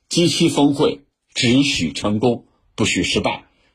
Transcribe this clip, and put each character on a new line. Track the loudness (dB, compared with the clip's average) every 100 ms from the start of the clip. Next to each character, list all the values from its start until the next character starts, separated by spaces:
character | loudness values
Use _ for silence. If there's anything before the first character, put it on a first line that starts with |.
| -6
G | 0 0
七 | 2 0
峰 | 2 2
会 | 2 -2 -2 _ _ _ -2
只 | 2 2
许 | 2 -2 -4
成 | -4 -4 0
功， | 0 -2 -6 _ _
不 | -4 -2
许 | -2
失 | -2 -2
败， | -2 -6 -12 _ _